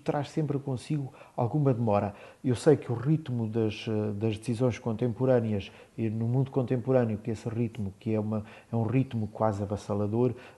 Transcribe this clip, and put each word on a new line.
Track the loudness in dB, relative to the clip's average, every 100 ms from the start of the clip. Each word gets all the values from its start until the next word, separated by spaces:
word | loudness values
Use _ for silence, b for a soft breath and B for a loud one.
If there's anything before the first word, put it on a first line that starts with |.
traz | -2 -4 -2
sempre | -4 -2 -2
consigo | -4 -6 -4 -4 -6 B B B
alguma | 0 2 2
demora. | 4 4 4 2 -4 B B
Eu | -2 2
sei | 6 6
que | 4
o | -2
ritmo | 0 0 0 -4 -2
das, | 0 0 0 -2
eh, | -2 0
das | 0 -2 -2
decisões | -2 0 0 0
contemporâneas, | -4 -2 -2 0 4 4 2 -2 -4 B B -4
e | -2
no | -2 0
mundo | 2 2
contemporâneo, | 0 0 0 2 2 2 -2
que | -4
esse | -6 -4
ritmo, | -2 -2 -4 -8 -6
que | -2
é | -2
uma, | 0 -4 -6 B B
é | -2
um |
ritmo | 0 2 0 -2 -4
quase | 0 0 0
avassalador, | -2 -4 -2 -2 0 2 2 0 B